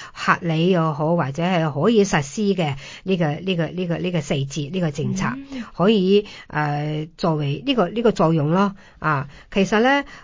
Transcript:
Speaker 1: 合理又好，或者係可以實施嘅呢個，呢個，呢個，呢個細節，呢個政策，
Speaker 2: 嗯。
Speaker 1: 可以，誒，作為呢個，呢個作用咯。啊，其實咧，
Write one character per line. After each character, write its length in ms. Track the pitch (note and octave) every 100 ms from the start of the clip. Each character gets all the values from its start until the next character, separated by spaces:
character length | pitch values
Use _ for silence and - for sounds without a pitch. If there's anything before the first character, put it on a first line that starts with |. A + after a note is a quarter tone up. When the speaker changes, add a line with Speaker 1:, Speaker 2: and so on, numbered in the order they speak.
| -
Speaker 1:
合 260 | - - D#3+
理 300 | E3+ D#3+ E3+
又 200 | F3+ D#3+
好， 240 | D3 D#3 E3+
或 160 | C3+
者 120 | C#3
係 280 | E3+ F3+ D#3+
可 200 | C3+ F#3
以 120 | A3+
實 200 | G3+ D3+
施 180 | - - G3+ F#3
嘅 220 | D3+ C#3 - -
呢 140 | F#3 F#3
個， 80 | D#3
呢 280 | D3+ F#3+ E3+
個， 120 | D3+
呢 200 | F3 F3+
個， 100 | D#3
呢 140 | F3+
個 80 | F3
細 280 | - D3+ C#3
節， 220 | E3 C#3+
呢 100 | F#3
個 100 | E3
政 220 | D3 C3
策， 140 | C3 C3+ C4+ C#4
Speaker 2:
嗯。 120 | C4 G#3+ -
Speaker 1:
可 120 | F#3+
以， 340 | A3 F#3 G3+ G3+ - -
誒， 600 | D3+ D3+ D3 D3+ D3+ D#3 -
作 200 | F3+ D#3
為 260 | C#3+ C#3+
呢 120 | B3 B3
個， 140 | F3
呢 120 | G#3+
個 100 | A3+
作 220 | G3+ E3
用 160 | D#3+ D3
咯。 260 | F3 G3+ - - -
啊， 300 | D#3 C#3+ C#3 - -
其 100 | G3+
實 160 | G3 G#3+
咧， 260 | B3 C#4+ C#4 -